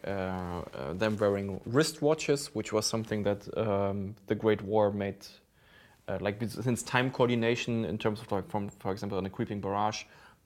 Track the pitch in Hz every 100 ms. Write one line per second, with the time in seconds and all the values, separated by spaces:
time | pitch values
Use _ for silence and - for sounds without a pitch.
0 | - 98 92 92 90 87 - - 67 90
1 | 110 104 104 98 98 95 - 123 156 -
2 | 147 156 - 143 - 107 107 104 107 113
3 | 107 107 101 101 - - 110 98 101 98
4 | 98 107 - 107 110 104 98 110 104 101
5 | 98 98 - - _ _ _ - - _
6 | - 95 98 104 117 - 123 117 - 127
7 | 127 - 123 120 117 120 - 113 101 107
8 | 113 104 - 101 92 107 101 - 101 95
9 | 101 101 95 - 117 104 95 101 107 110
10 | - - - -